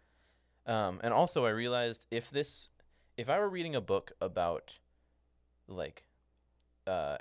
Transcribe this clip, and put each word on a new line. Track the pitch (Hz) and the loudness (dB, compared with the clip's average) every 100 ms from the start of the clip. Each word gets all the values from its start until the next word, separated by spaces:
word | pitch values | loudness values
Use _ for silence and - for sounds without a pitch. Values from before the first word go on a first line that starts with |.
| _ _ _ _ _ _ - | _ _ _ _ _ _ -2
Um, | 110 98 92 | 0 0 0
and | 120 | 2
also, | 117 175 151 | 4 4 4
I | 120 | 2
realized | 110 120 123 117 113 - | 2 0 0 0 -4 -4
if | 117 - | -4 -2
this, | 139 151 - - _ _ _ _ - | -2 -4 -6 -16 _ _ _ _ -8
if | 117 | 0
I | 170 | 2
were | 202 | 2
reading | 185 165 139 | -2 -2 -2
a | |
book | 92 98 - - | 2 0 0 -4
about, | 95 90 85 85 - - _ _ _ _ _ _ _ _ - | -2 0 0 0 -6 -20 _ _ _ _ _ _ _ _ -12
like, | 92 73 - _ _ _ _ _ _ _ _ - | -6 -6 -8 _ _ _ _ _ _ _ _ -2
uh, | 92 73 71 | 0 0 -4